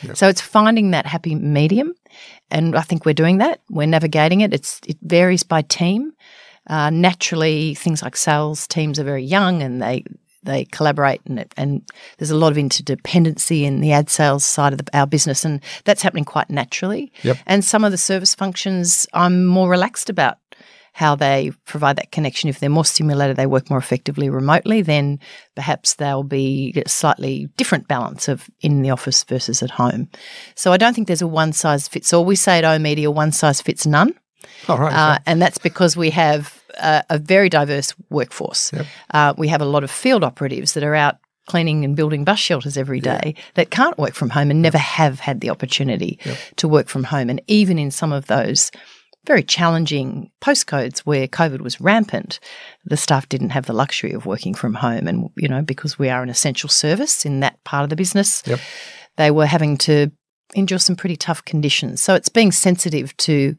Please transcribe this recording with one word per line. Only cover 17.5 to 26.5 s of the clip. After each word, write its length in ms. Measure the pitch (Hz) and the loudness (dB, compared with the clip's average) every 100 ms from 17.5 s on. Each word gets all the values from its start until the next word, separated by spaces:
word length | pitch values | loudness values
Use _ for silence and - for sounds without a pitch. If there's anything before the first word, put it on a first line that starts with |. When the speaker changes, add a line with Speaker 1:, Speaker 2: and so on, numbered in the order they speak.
| 202 | 0
Speaker 2:
some 200 | 190 214 | 2 2
of 60 | 208 | 2
the 80 | 185 | 0
service 340 | - 190 190 | -2 0 0
functions, 760 | - 196 180 196 185 175 - - | 0 -4 -4 -4 -2 0 -2 -2
I'm 320 | 170 175 180 | 0 2 4
more 240 | 180 185 180 | 4 4 4
relaxed 400 | 180 214 - - | 2 0 -4 -6
about 300 | 175 131 - _ - - - _ | 0 0 -2 _ -20 -20 -20 _
how 200 | - 156 | 0 2
they 360 | 147 139 139 143 - | 2 2 0 -2 -6
provide 320 | - 151 147 143 | -12 -2 0 0
that 160 | - | -4
connection. 380 | - 143 - 151 | -4 -2 -2 -4
If 100 | 135 | -2
they're 80 | 143 | 0
more 160 | 156 | 2
stimulated, 520 | 156 - 156 139 139 131 | 2 0 0 0 0 0
they 80 | 135 | 0
work 240 | 131 - | 0 0
more 80 | 135 | -4
effectively 500 | - 131 - 143 139 | -2 -4 -4 -4 -2
remotely, 540 | 131 139 165 - 220 | -2 2 2 2 0
then 380 | 156 147 143 139 - - _ - | 2 2 0 -4 -10 -20 _ -8
perhaps 380 | 135 143 - | -6 -4 -4
there'll 280 | - 143 135 | -4 -2 -4
be 520 | 139 139 135 | -4 -2 -2